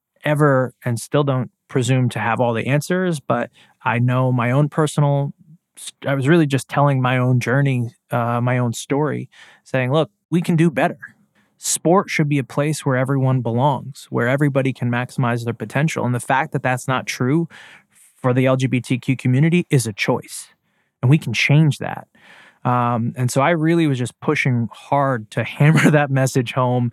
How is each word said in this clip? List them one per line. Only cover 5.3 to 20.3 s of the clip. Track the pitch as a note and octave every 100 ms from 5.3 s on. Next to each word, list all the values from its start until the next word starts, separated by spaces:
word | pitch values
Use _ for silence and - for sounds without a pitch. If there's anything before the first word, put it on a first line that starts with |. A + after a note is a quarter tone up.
| - - D#3 _ -
st-, | - - -
I | C#3
was | C3
really | E3+ D3
just | C3+ -
telling | - C#3+ C3+
my | B2 B2+
own | B2+ B2+
journey, | A#2+ C3 C#3 B2+ A#2 - _
uh, | B2 A#2 A#2+
my | B2 B2
own | B2
story, | A2+ - C#3+ D3+ B2 B2+ - - -
saying, | _ C3 B2
"Look, | C3 C#3+ _ _
we | E3+
can | E3+ E3+
do | E3+
better." | B2+ E3+ F3+ - _ _ _ _ _
Sport | - - D#3 F#3 -
should | - D3+
be | D3
a |
place | B2 - D3 D3
where | - B2+
everyone | C3 C#3 C3 C3
belongs, | A#2+ A#2 C#3+ B2+ C3 - -
where | B2+ A#2+
everybody | C#3 D3 C3+ C3
can | B2 B2
maximize | A#2+ B2 - B2 A#2+
their | A#2
potential. | A2+ G#2+ C3+ D#3+ - B2
And | B2
the |
fact | - C3+ D3+
that | C#3+
that's | B2+ B2 -
not | B2+ G#2+
true | - B2+ D#3 E3 - - - _ _ _ _
for | C3
the | B2 C3
L | C3
G | C3
B | B2+
T | - B2+
Q | - B2+
community | C#3 B2+ D#3+ F3 -
is | C#3+ A2+
a |
choice, | G2 - B2 -